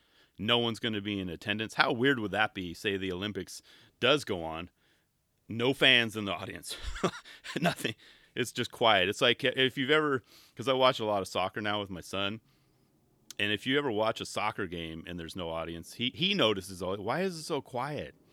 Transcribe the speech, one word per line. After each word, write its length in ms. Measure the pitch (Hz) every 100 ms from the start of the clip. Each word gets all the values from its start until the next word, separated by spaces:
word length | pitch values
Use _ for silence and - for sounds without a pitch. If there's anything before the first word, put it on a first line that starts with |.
| _ _ _ -
No 220 | 104 120
one's 200 | 117 113
gonna 220 | 117 107
be 180 | 101 101
in 80 | 92
attendance. 460 | 82 107 104 110
How 180 | - 139
weird 280 | 123 135 127
would 120 | 104
that 220 | 98 107
be? 200 | 101 90 82
Say 220 | 107 98
the 140 | 92
Olympics 520 | 90 104 95 90 - - - - -
does 240 | 120 147
go 200 | - 92
on, 260 | 80 80 90 _ _ _ _ _ _ _ -
no 240 | 110 123
fans 420 | 135 143 123 117 110
in 100 | 101
the 80 |
audience, 440 | 87 92 85 - - - - 175 -
<laughs> 420 | - - - 156
nothing. 360 | 165 - - - - - _
It's 200 | - 123
just 180 | - 117
quiet. 380 | - 117 101 92
It's 100 | 107
like, 240 | 127 120
if 340 | 127 131 131 143
you've 140 | 131
ever, 320 | 156 151 131 - - - -
'cause 140 | 117
I 40 |
watch 260 | 131 127 131
a 60 | 107
lot 160 | 101
of 60 | 92
soccer 320 | 98 92 -
now 220 | 107 104
with 80 | 98
my 100 | 90
son, 400 | - 95 98 110 - _ _ _ _ _ _ _ - -
and 140 | 104
if 160 | 104 127
you 100 | 139
ever 140 | 147
watch 300 | 104 110 -
a 40 | 101
soccer 420 | - 104 117 92
game 360 | 85 82 80 82
and 140 | 87
there's 160 | 82 95
no 140 | 85
audience, 460 | 82 82 85 82 -
he, 160 | 120 -
he 180 | 185
notices, 480 | 202 113 98 90 90
all, 140 | 92 101
"Why 260 | 101 143
is 160 | 190 165
it 60 |
so 160 | 156 151
quiet?" 560 | - 120 135 143 80 - _